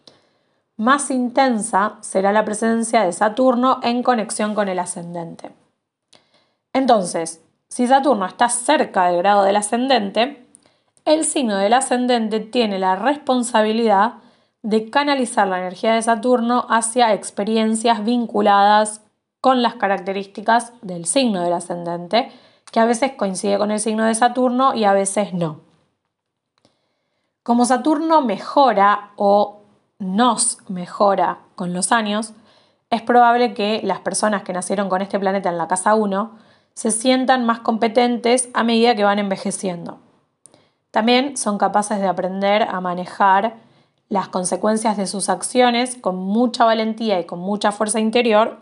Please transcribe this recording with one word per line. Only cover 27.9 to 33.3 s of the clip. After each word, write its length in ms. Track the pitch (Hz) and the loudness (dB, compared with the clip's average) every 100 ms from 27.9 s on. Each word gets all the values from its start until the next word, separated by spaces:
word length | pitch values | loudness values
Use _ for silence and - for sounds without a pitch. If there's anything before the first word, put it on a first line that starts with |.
| 302 320 311 | 0 2 2
mejora 880 | 254 190 - - 262 196 202 208 - - | 2 -4 -2 2 4 4 4 2 -4 -2
o 460 | 202 202 202 - _ _ _ - | 4 4 2 -4 _ _ _ -12
nos 600 | 190 190 247 214 - - - | -4 2 2 2 -2 -4 -12
mejora 720 | 180 180 - 208 190 170 180 _ - | -12 -8 0 2 2 0 -4 _ -10
con 180 | 180 | -6
los 180 | 175 190 | -4 0
años, 420 | 233 208 208 220 - _ _ _ _ - | 0 0 -4 -6 -14 _ _ _ _ -6
es 100 | 233 | -4
probable 520 | 220 240 240 | 2 6 6